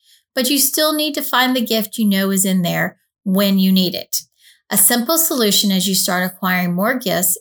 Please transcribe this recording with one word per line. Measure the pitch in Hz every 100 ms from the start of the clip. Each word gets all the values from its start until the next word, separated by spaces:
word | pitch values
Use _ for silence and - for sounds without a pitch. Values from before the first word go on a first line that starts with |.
| _ _ _
but | - 302
you | 277
still | - - 311
need | 311 302
to | 294
find | 285 254 254 254
the |
gift | 220 220 208 -
you | 208
know | 190 196
is | 196
in | 196 185
there | 170 165 170 - _ _
when | 196 190 202 196
you | 190
need | 185 180
it. | - - - - _ _ _ -
A | -
simple | - 240 240 330
solution | - 285 208 202 208
as | 185 185
you |
start | 185 - 180 185
acquiring | 185 185 180 175
more | 175 214 254
gifts | 196 170 185 -